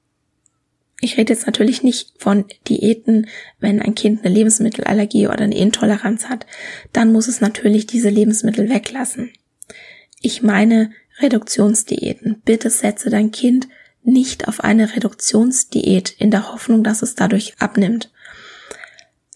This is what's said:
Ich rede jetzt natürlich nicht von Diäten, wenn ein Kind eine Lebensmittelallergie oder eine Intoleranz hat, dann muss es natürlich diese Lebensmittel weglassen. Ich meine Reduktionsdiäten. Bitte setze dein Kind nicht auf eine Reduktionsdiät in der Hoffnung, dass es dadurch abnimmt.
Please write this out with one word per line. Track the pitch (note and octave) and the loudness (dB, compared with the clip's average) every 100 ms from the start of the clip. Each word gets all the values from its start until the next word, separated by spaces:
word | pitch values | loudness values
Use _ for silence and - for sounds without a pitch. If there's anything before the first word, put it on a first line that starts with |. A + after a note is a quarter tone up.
| _ _ _ _ _ _ _ _ _ - | _ _ _ _ _ _ _ _ _ -8
Ich | A#3+ - | -4 0
rede | A3 | 0
jetzt | A3+ - | 0 -2
natürlich | A3 G#3+ A#3+ | 0 0 2
nicht | B3+ A#3+ - _ | 0 -2 -8 _
von | G3+ G3+ G3+ - - | 0 0 -2 -10 -4
Diäten, | A3+ G#3 A3+ - A3 G#3+ - - _ | 0 0 0 2 0 0 -10 -20 _
wenn | A3 G#3 | -2 0
ein | - | -2
Kind | A3 G#3 G#3+ | -2 0 0
eine | F3+ | 2
Lebensmittelallergie | G3 A3 A3 A3+ - - G#3 G#3 G#3 G#3 | 2 2 2 0 -2 -2 0 0 0 0
oder | - | 0
eine | G#3 A3 | -2 0
Intoleranz | G3+ - G#3+ G#3 G#3+ G#3+ - | 0 2 0 0 -2 -4 -6
hat, | B3 - - - - - | -10 -12 -18 -18 -18 -6
dann | - A3+ | 0 4
muss | A3 A#3 | 4 2
es | A#3 | -2
natürlich | G#3+ - G#3 G#3+ - | -2 0 2 2 0
diese | A#3 G#3+ | 0 2
Lebensmittel | G#3 G#3+ G#3+ A3 - G#3 | 2 2 2 -2 -2 0
weglassen. | C4+ - C4 C4+ - B3 - _ _ - - - - _ _ | -2 -4 -8 -8 -8 -12 -14 _ _ -20 -20 -20 -20 _ _
Ich | A3 - | -6 -2
meine | G#3+ G3 A3 A3+ A3 - _ - | 0 4 4 4 2 -4 _ -2
Reduktionsdiäten. | C#4+ G#3+ - - G#3 G#3+ - - - - - G#3+ | 0 0 -2 0 2 2 -2 -6 -6 -6 -6 -2
Bitte | - A3+ A3+ | 0 0 0
setze | - G#3 G#3 A#3 | -2 -2 -4 -2
dein | G#3 G#3+ | 0 0
Kind | - B3 B3+ - - _ _ | 0 2 2 0 -12 _ _
nicht | A#3+ B3+ C4 - - | 2 2 2 -4 -8
auf | A3 | -4
eine | G#3+ A3 G#3+ | 2 2 2
Reduktionsdiät | A3+ G#3+ - - G#3+ B3 B3+ - - - F#3+ F#3 - | 0 -4 -4 0 2 2 0 -2 -2 2 2 0 0
in | G#3+ | 2
der | G3 - | 2 -2
Hoffnung, | A#3 - A3+ | -8 0 2
dass | G#3+ A3 | 2 -2
es | - | -4
dadurch | - F#3+ G3+ - - | -2 0 0 -2 -6
abnimmt. | - - F#3 A#3 - _ - - - - - - - - _ _ _ | -2 0 0 -2 -6 _ -20 -20 -20 -20 -20 -20 -20 -20 _ _ _